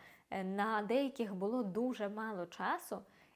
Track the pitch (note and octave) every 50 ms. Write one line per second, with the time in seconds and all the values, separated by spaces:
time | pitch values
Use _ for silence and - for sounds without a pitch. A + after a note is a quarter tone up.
0 | - - - - _ _ - G3 F#3+ F#3 F#3+ G3+ G3+ A3 A3 G#3+ G#3 G3+ A3+ C4+
1 | C#4 C4+ C4 - A#3 G3+ G3+ F#3 F#3+ G3+ A#3 B3+ A#3+ G3 F3 G#3 A#3+ B3+ B3 -
2 | G#3+ G3+ G#3 G#3+ A3 A3 G#3+ F#3 F3 F3 - - F#3 G#3 D4 F4 F4 - A3 F#3
3 | - - - - - - -